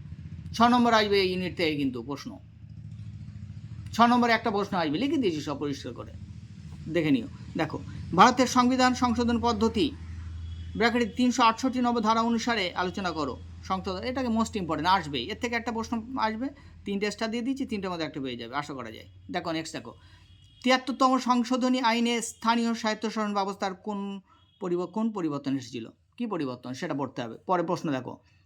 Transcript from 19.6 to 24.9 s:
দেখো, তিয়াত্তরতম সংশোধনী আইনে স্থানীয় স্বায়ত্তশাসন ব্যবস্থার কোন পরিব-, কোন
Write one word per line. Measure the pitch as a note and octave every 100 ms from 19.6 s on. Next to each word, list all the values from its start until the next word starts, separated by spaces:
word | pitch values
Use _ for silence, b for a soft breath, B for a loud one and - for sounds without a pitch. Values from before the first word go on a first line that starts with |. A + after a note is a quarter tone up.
| D#3+
দেখো, | C3+ A#2 - b b b b b -
তিয়াত্তরতম | B3 C4 B3+ A#3 C4 B3+
সংশোধনী | A#3+ B3 A#3 B3+ B3+ B3+
আইনে | A#3 A#3 A#3 A#3
স্থানীয় | A3 - A3+ A#3 A#3
স্বায়ত্তশাসন | A3+ A3 G#3+ A3 A3 G#3
ব্যবস্থার | G3+ G3 G3 G3 F#3
কোন | G#3+ G3+ G3+ G3 b b b -
পরিব-, | F3+ F3
কোন | F3